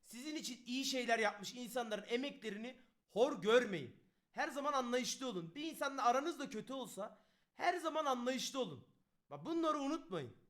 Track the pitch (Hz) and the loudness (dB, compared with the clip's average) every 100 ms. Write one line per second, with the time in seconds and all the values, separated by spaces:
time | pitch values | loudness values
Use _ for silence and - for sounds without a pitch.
0 | - 226 285 302 220 247 - 247 269 269 | -16 -12 -6 -6 -6 -8 -4 -2 0 0
1 | 240 226 208 208 190 247 247 254 233 208 | 4 4 4 0 -10 -8 -4 -4 -2 -4
2 | 202 240 277 285 226 208 233 254 - _ | -2 -2 -2 -4 -8 -6 -8 -12 -20 _
3 | _ 190 269 247 180 240 240 175 123 - | _ 4 4 4 6 6 6 -4 -6 -12
4 | _ _ _ - 294 277 285 277 247 247 | _ _ _ -4 -2 0 0 2 2 0
5 | 240 - 262 190 165 277 311 311 285 269 | 0 -4 -4 -4 -6 -6 -8 -2 -4 2
6 | 240 247 302 285 277 214 - 269 233 - | 4 4 2 -4 -6 -6 -6 -6 -6 -8
7 | 208 - _ _ _ - 311 359 320 311 | -10 -12 _ _ _ 0 0 2 0 0
8 | 294 254 240 262 - 269 226 135 - _ | 2 2 2 0 -2 -2 -2 -4 -16 _
9 | _ _ _ 143 175 330 330 302 277 320 | _ _ _ -10 -2 2 2 2 0 -2
10 | - 180 123 - | -2 -6 -6 -12